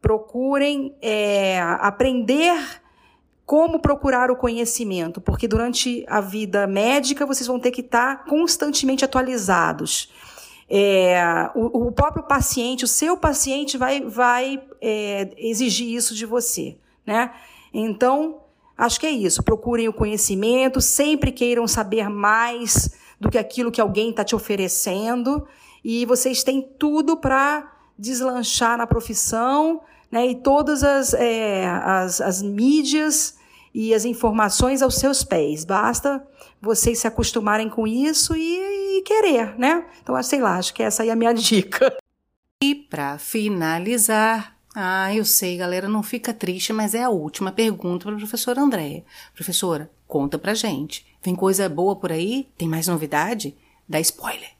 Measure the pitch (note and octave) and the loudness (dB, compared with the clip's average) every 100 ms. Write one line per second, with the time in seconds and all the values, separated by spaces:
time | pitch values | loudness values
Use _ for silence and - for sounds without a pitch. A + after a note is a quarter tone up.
0 | - G#3+ G#3+ A#3 C4 C#4 C#4+ C#4+ C4+ - | 2 0 -2 -4 0 2 2 0 -6 -6
1 | A#3 G#3+ G#3 G3+ F#3+ F#3 E3+ F3+ G3+ G3+ | -4 0 2 2 2 0 0 0 0 2
2 | C4 B3+ A3 C#4 E4+ E4+ C4+ - _ _ | 0 2 2 4 4 2 -2 -14 _ _
3 | _ _ _ _ - D4 E4 D#4+ - C#4+ | _ _ _ _ 2 4 4 2 0 2
4 | C#4 B3 B3+ B3+ B3 A#3 A#3 - A3 F3+ | 2 2 2 2 0 0 -2 -2 -2 -2
5 | E3 E3+ - - A#3 A3 A#3 A#3+ B3+ A#3+ | -4 -4 -4 -2 0 0 0 -2 -2 -4
6 | - G#3+ F#3+ G#3 G#3 G3+ G3+ G3 A3 C#4 | -2 -2 -2 -6 -2 0 0 2 2 2
7 | C4 C#4 C#4+ C4+ A#3+ B3 B3 B3 B3 A#3+ | 0 -2 -2 -2 -2 0 0 -2 -2 0
8 | B3+ C4+ - D4+ E4+ - D4 C#4+ C4 C4 | 0 -2 0 2 2 0 0 0 0 0
9 | C4+ C4 B3+ B3 F#3+ F3+ E3 D#3 D#3+ - | 0 0 0 -2 2 2 2 -2 -4 -4
10 | - - - - - - _ G3+ G3+ G3 | -6 -16 -20 -20 -20 -20 _ 2 4 6
11 | F3+ F3+ E3+ E3+ - B3+ A3+ A#3 A#3+ A#3 | 6 4 4 2 0 0 0 0 -2 2
12 | C#4+ D#4 D4 C#4 - - A#3+ B3+ B3 - | 0 0 0 2 2 0 -2 -2 0 0
13 | D4+ F4+ D#4+ C#4+ C4+ C4+ C#4+ C4 B3+ C#4+ | 2 2 2 0 0 -2 -4 -2 0 -2
14 | A#3+ G#3 B3 B3 C4 C4+ - - A3 G#3+ | -4 2 4 4 0 -6 -12 -8 -4 -2
15 | G#3 G3+ G3 - A3+ A3 B3+ F#3 A#3+ A#3 | -2 -4 -6 -4 -4 0 0 0 -2 -2
16 | A#3 A3 A3 A#3+ A#3 - - - _ _ | -2 -4 -4 -4 -2 -4 -8 -12 _ _
17 | - G#3+ B3 - - - - A3 A3 G3+ | -2 -2 -2 -6 -20 -20 -10 -6 -4 0
18 | B3 C#4 D#4+ D#4 _ _ _ - A#3+ - | 2 2 -2 -6 _ _ _ -2 0 0
19 | D#4+ C4+ F#3 - - A3 - A#3 A3+ G#3+ | -2 0 0 0 0 0 0 -2 -2 -2
20 | G#3+ G#3+ - F#3+ G#3+ B3 C4 B3+ - - | -2 0 -2 0 2 4 2 2 0 2
21 | D4 D4+ C#4+ B3 A#3+ A#3+ A#3 - G3 A3 | 2 2 0 0 0 0 0 -2 -2 -2
22 | G#3 G3+ G3+ A3 A#3 A#3+ A#3+ - - - | -2 0 2 4 2 -2 -2 0 0 -6
23 | - _ G#3+ A#3 A3 - A#3+ A#3 G#3 G3 | -20 _ 0 0 -2 -2 -2 0 0 2
24 | A3+ A3+ G#3+ A3 - G3+ F#3 - A3 F#3+ | 0 -2 -2 -2 -2 -2 0 -2 -2 -4
25 | A3 B3 A#3+ D4 D4 - - - A3 A#3 | -2 -2 0 -2 -4 -18 -20 -12 -4 -2
26 | A#3+ B3 C4 B3 - C4+ C4 - D4+ D4+ | 2 2 2 0 0 0 -4 -2 0 2
27 | D4 E4 C4+ C4 C#4 D4+ D4 _ _ - | 0 0 2 2 2 0 -6 _ _ -12
28 | G#3+ B3+ C4 B3 A#3 - A#3 A#3 A#3 A3+ | -6 -2 -2 -2 -2 0 2 2 0 0
29 | A3+ G#3+ - A3+ A#3+ C#4+ D#4+ D#4+ - _ | 0 -4 -2 0 2 2 2 0 -6 _
30 | _ A#3 B3+ B3 C4+ C#4+ D4+ C#4+ C#4+ C#4 | _ 0 0 2 2 4 4 2 4 2
31 | C4 A#3 A#3+ A3+ A3 G3 F#3 F3 - F#3+ | 2 2 2 0 -2 0 -2 -2 0 2
32 | F#3 F3+ G3 F#3 G3+ G3+ B3 D4+ C4+ D4+ | 0 -2 -2 -2 -4 2 4 4 2 0
33 | D#4 D4+ - - _ - _ - A3 A3 | 2 0 -2 -8 _ -20 _ -6 2 2
34 | A3+ A#3 A#3 G#3+ G#3+ - B3+ C4+ C4 - | 2 0 0 2 2 2 2 4 2 2
35 | C4+ C4+ - F3 D3 D3+ E3 G3 G#3+ A#3 | 2 0 0 0 2 -2 -2 0 2 0
36 | C#4 C#4 C#4 _ - _ G#3 A3 - A#3 | -2 -4 -8 _ -20 _ -2 2 2 0
37 | A3+ A3+ A3 A#3 G#3 G#3+ A3 A3+ A3 A#3 | -2 -2 -2 0 0 0 0 -2 -2 0
38 | D4 D#4 - D#4+ E4 F4+ G4 G4+ G4 F#4+ | 0 2 0 0 -2 -2 -4 -4 -2 -2
39 | F#4+ G#4+ G#4 C4 G#3+ G#3+ B3+ E4+ E4 - | 2 2 4 2 0 -2 0 0 -4 -14
40 | - B3+ B3 C#4+ A3+ F3+ F3+ - A3 G#3 | -4 -2 0 0 2 0 -4 -2 -2 0
41 | A3+ A3+ A3+ A#3 - G#3+ F#3+ - C4 - | 0 2 2 2 4 2 2 2 2 2
42 | _ _ _ _ _ _ C#4 C#4+ - - | _ _ _ _ _ _ -2 -2 -6 -6
43 | C#3+ D3 - A3+ G#3 F#3+ D#3+ E3 F#3 A#3+ | -6 -6 -6 -2 -2 0 -2 -2 -2 0
44 | A3+ G#3+ A3 A3+ G#3 _ _ A3 F#3 F#3+ | 2 4 2 0 -6 _ _ -8 -4 -2
45 | F#3+ G#3+ G#3+ - F#3 F3+ F3+ F3+ G3 G#3+ | 0 0 0 0 0 -4 -4 -4 -2 -4
46 | G#3+ B3 A#3+ A3 F3+ F#3 - A3 G#3 A3+ | -4 -6 -6 -6 -6 -4 -4 -2 -2 -2
47 | B3 G3 D3+ - F#3+ F#3 A3+ G3+ F3 F3 | 0 -2 -4 -6 -6 0 0 0 -4 -4
48 | G3+ G#3+ G#3+ A#3 - B3 C#4+ A3 D3+ D3 | -6 -10 -8 -6 -4 0 2 0 -6 -10
49 | - - - - E3+ F3 F#3 D#3 D#3 _ | -16 -20 -20 -12 -6 -2 -2 -4 -6 _
50 | _ D3+ C#3 D3 F3+ A3 A3 C#3 D3+ - | _ -2 -2 -4 -4 -2 -2 -4 -8 -12
51 | _ _ - F3+ F#3+ F#3+ F#3+ D#3 F#3 G3 | _ _ -6 0 0 2 0 0 0 0
52 | F3+ D#3+ F3+ C4 C4 _ E3 D#3+ E3 E3+ | -4 -2 -2 -4 -6 _ -4 -2 -2 -2
53 | D3+ D3+ F3 A#3 C#3 - _ _ _ D#3 | 0 -2 0 -4 -8 -12 _ _ _ 0
54 | E3+ - - - - | 0 -2 -10 -10 -14